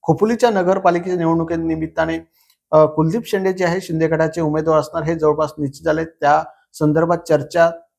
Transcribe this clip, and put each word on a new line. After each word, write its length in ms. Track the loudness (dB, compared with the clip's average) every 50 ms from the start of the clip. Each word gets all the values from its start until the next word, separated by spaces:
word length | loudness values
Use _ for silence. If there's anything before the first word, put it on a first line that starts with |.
| _
खोपोलीच्या 480 | -2 0 0 2 -2 0 2 2 2
नगरपालिकेच्या 680 | 2 2 2 2 0 2 2 2 2 2 -2 -2 -4 -2
निवडणुकीनिमित्ताने, 1000 | 0 0 0 0 -2 -2 -4 -4 -2 -4 -4 -4 -6 -8 _ -4 -4 -2 -4 -8 -10 _ _ _ _ _ _ _ _ _
अ, 140 | 4 4 4
कुलदीप 420 | 4 4 0 0 0 0 -2 -4
शेंडे 260 | -4 -4 -2 -2 -2 -2
जे 120 | 0 -2
आहे 160 | -2 -2 -2
शिंदे 260 | -4 -4 -4 -2 0
गटाचे 340 | 0 2 0 0 0 0 -2
उमेदवार 380 | -2 -2 -2 -2 0 2 2 2
असणार 240 | 2 0 -6 -6 -4
हे 120 | -4 -4
जवळपास 380 | 0 2 0 2 2 -2 -4 -4 -6
निश्चित 260 | -6 -6 -6 -6 -2
झाले. 200 | -2 -2 -2 -2
त्या 380 | -6 _ _ 2 2 2 2 0 -4 -14 _ _ _ _
संदर्भात 460 | -2 0 0 2 2 2 2 0 -2
चर्चा 520 | 0 0 0 0 0 -2 2 2 2 2 2 -4 -16 _ _